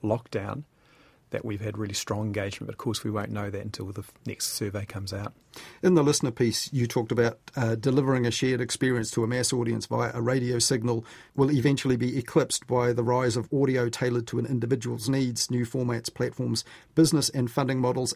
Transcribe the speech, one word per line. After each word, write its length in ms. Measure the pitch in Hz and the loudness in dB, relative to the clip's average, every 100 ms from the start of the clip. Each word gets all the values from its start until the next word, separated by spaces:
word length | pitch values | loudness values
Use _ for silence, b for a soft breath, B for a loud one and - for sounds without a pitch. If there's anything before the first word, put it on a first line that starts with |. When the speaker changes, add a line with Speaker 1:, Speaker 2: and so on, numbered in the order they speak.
Speaker 1:
lockdown 640 | 107 113 - 107 101 110 151 b b b b b _ | -2 -2 -2 -6 -6 -8 -12 b b b b b _
that 140 | - 113 | -8 -6
we've 160 | 101 | -6
had 160 | 107 104 | -6 -6
really 160 | 107 | -6
strong 320 | 98 - 104 107 | -6 -4 -2 -2
engagement. 400 | 104 98 - 107 | -2 -4 -6 -10
But, 80 | |
of 60 | - | -6
course, 240 | - 107 | -4 -4
we 80 | 113 | -4
won't 180 | 107 104 | -4 -4
know 220 | 104 101 | -6 -6
that 100 | 98 | -8
until 300 | 104 - 95 | -10 -10 -10
the 100 | 98 | -10
f-, 100 | - _ - | -14 _ -12
next 280 | - - | -6 -6
survey 300 | - 104 101 | -4 -4 -6
comes 300 | 101 98 95 | -8 -8 -8
out. 180 | 98 104 - _ B B B | -8 -10 -12 _ B B B
Speaker 2:
In 100 | 185 | 4
the 100 | 175 | 6
listener 280 | 143 147 139 | 6 4 0
piece, 420 | 113 120 - - | 2 2 2 -2
you 140 | 139 117 | -2 0
talked 240 | 127 110 | 0 0
about, 260 | 117 117 - - - | 2 2 0 -10 -2
uh, 200 | 117 113 | 0 2
delivering 500 | 135 131 135 131 120 | 2 2 4 2 2
a 60 | |
shared 300 | - 131 123 | 0 0 0
experience 500 | 123 - 127 123 110 | -2 0 0 2 0
to 120 | - | 0
a 40 | 113 | 0
mass 260 | 123 120 | 0 0
audience 320 | 127 117 110 - | 0 0 -2 -2
via 240 | 117 117 120 | -2 -2 -2
a 80 | |
radio 340 | 117 131 120 120 | 0 0 0 0
signal 480 | - 131 120 113 B B B - | 2 0 0 -2 B B B 0
will 160 | 135 | 2
eventually 440 | 143 131 135 131 127 | 4 4 2 2 2
be 220 | 123 131 | 2 -2
eclipsed 480 | - 160 - - - | 2 2 2 -2 0
by 280 | 123 120 | 2 2
the 100 | 120 | 2
rise 340 | 120 123 127 117 | 2 2 2 0
of 100 | 107 | -2
audio 360 | 143 139 127 120 | 0 2 2 0
tailored 360 | - 127 120 117 | 0 0 0 -2
to 140 | 123 | -4
an 80 | 117 | -2
individual's 600 | 127 117 127 120 117 110 | -2 0 0 -2 -4 -2
needs. 440 | 135 127 113 - | 0 0 -2 -2
New 160 | 123 117 | -2 -2
formats, 440 | 131 123 117 - | -2 -2 -2 -6
platforms, 540 | - 127 - 120 113 - B B - | -4 -4 -2 -4 -4 -6 B B 4
business 340 | 160 156 131 | 6 6 2
and 220 | 135 123 | 0 -2
funding 280 | 143 131 131 | 0 0 2
models 340 | 123 127 123 | 0 0 -2